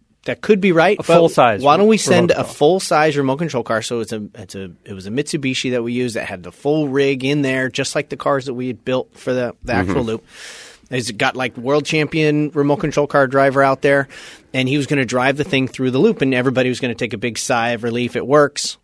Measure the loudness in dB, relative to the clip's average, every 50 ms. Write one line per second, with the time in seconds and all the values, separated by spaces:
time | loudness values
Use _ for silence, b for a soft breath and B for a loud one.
0 | _ _ _ _ -8 -8 -8 -2 2 2 2 4 4 2 4 4 4 2 2 0
1 | 2 4 4 6 6 4 4 4 4 4 4 4 4 4 4 6 6 6 4 4
2 | 4 4 4 4 4 4 2 0 -2 -6 -2 2 2 4 4 2 0 0 2 2
3 | 4 2 2 2 0 0 0 -2 -4 -4 -4 -4 -4 -2 -2 -2 -2 -4 -4 -6
4 | -6 -6 -8 -10 -10 -10 -14 -16 -18 -14 -12 -12 -12 -14 -14 _ -18 -16 -14 -14
5 | -10 -6 -4 -4 -4 -4 -4 -6 -4 -4 -4 -4 -4 -4 -2 -2 -2 -4 -4 -4
6 | -4 -4 -4 -6 -8 -8 -10 -12 -12 -14 -14 -6 -2 -2 0 0 0 0 0 0
7 | 0 0 0 -2 -2 -2 0 0 0 0 0 -2 -2 -2 -4 -4 -4 -4 -4 -4
8 | -4 -6 -6 -6 -2 -2 -2 -2 -2 -6 -6 -6 -6 -6 -8 -8 -6 -4 -2 -2
9 | -4 _ _ -10 -6 -4 -2 -2 -2 -4 -6 _ -8 -4 -2 -2 0 0 0 -2
10 | -2 -2 -4 -8 -8 B B B B B B B B B B B B B -6 -6
11 | -6 -6 -4 -2 -2 -2 0 -2 -4 -6 -6 -6 -2 0 0 0 0 0 0 0
12 | 0 0 0 0 2 2 2 2 0 0 0 0 2 2 2 0 0 -2 0 0
13 | 0 2 2 2 2 4 4 2 2 4 4 4 2 2 2 2 2 2 2 2
14 | 0 -2 B B B B B B B B -2 -2 0 0 0 0 0 0 0 0
15 | 0 0 0 0 2 2 2 0 -2 0 0 0 0 -2 -2 -2 -2 0 2 4
16 | 4 2 2 2 0 0 0 2 0 0 2 2 0 0 -2 -2 -4 -6 -4 -4
17 | -6 -6 -6 -4 -6 -6 -6 -4 -4 -2 0 0 0 0 -2 -4 -4 -4 -2 -2
18 | -2 -2 -4 -4 -2 2 4 4 4 4 0 -4 -8 -8 -10 -12